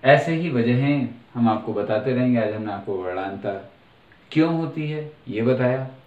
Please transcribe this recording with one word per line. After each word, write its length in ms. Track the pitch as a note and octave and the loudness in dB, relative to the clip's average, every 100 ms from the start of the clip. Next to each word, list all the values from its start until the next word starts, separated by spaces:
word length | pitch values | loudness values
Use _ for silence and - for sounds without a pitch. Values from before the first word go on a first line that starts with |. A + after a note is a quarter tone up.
ऐसे 300 | C3 C#3+ - | 8 6 6
ही 160 | D#3+ E3+ | -2 0
वजहें 580 | B2+ A#2 B2 C#3 C#3+ A#2 - - | 0 2 2 2 0 -2 -8 -12
हम 140 | A#2 A#2 | 0 2
आपको 240 | G#2 - | 2 -2
बताते 380 | G#2 G2+ - C3+ | -4 0 0 0
रहेंगे। 260 | B2 B2+ A#2+ | 0 2 2
आज 120 | G#2+ | 0
हमने 180 | G#2+ G#2+ | -4 -6
आपको 220 | G2 G#2+ | -8 -6
वर्णांता 580 | F#2+ F2+ F#2 F#2+ G2 G#2 G2 - - _ _ _ - - | -6 -6 -6 -6 -6 -6 -8 -12 -20 _ _ _ -20 -6
क्यों 200 | D3+ D#3+ | 0 2
होती 360 | E3 D#3+ D#3 D3+ | 2 -2 -4 -6
है 220 | D3+ D3+ - - | -6 -8 -14 -10
ये 140 | G#2 | -2
बताया। 460 | A#2 B2+ B2 C3 C3 - | 0 2 2 0 -6 -14